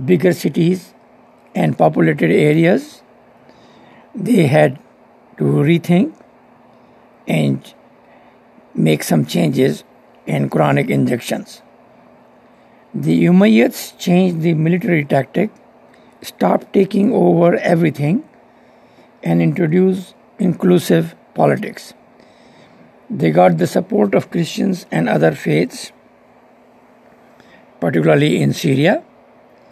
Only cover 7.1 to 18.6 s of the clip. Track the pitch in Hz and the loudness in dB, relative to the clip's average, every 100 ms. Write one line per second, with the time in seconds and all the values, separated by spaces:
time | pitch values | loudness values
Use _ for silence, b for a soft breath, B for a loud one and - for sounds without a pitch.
7.1 | _ - 160 143 135 - - _ _ b | _ -4 -2 0 -4 -8 -20 _ _ b
8.1 | b b b b b _ - 156 151 - | b b b b b _ -2 0 0 0
9.1 | 180 - 170 165 135 131 151 - _ _ | -2 0 -2 -2 0 0 -2 -12 _ _
10.1 | _ - 147 139 151 147 143 139 139 127 | _ -6 -4 -2 0 0 0 0 -2 -2
11.1 | 120 - 110 - - - _ _ _ _ | -4 -6 -10 -10 -20 -20 _ _ _ _
12.1 | - _ _ b b b b b 147 147 | -20 _ _ b b b b b -6 -2
13.1 | 170 170 180 214 220 247 - - - 185 | 2 4 4 4 4 2 -2 -16 -8 0
14.1 | 180 185 165 170 156 160 180 226 165 143 | 2 2 0 -2 0 0 -2 0 -2 0
15.1 | 147 131 - - - _ _ _ b b | -2 -2 -4 -4 -6 _ _ _ b b
16.1 | b - - 185 190 - 202 190 202 208 | b -14 -4 0 -2 -2 0 0 0 0
17.1 | 208 175 170 170 - - 170 170 - 147 | 2 2 4 2 2 0 0 0 -2 -2
18.1 | 220 - _ _ b | -4 -6 _ _ b